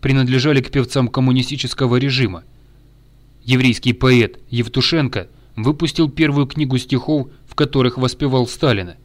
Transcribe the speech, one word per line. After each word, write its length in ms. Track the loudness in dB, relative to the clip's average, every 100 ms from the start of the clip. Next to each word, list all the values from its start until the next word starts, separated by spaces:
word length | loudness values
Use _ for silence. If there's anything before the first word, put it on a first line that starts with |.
принадлежали 580 | 2 2 4 2 2 2
к 100 | 0
певцам 380 | -2 -2 0 0
коммунистического 880 | 2 2 2 0 -6 -8 -4 0 2
режима. 480 | 0 0 -2 -4 -16 -20 -20 -20 -20 -20 _ _ -20 -20
Еврейский 520 | -2 2 2 0 -2
поэт 440 | 0 4 4 2 -2 -8
Евтушенко 800 | -6 -4 -2 -2 0 -2 -4 -10 -16 -18 -4
выпустил 540 | -2 -2 -2 0 -2
первую 360 | 2 0 2 -2
книгу 300 | -2 -2 -2
стихов, 520 | -2 -4 0 -2 -2 -12 -14
в 80 |
которых 420 | -4 -2 2 0 0
воспевал 500 | -4 -2 0 0 0
Сталина 500 | -2 0 0 -4 -12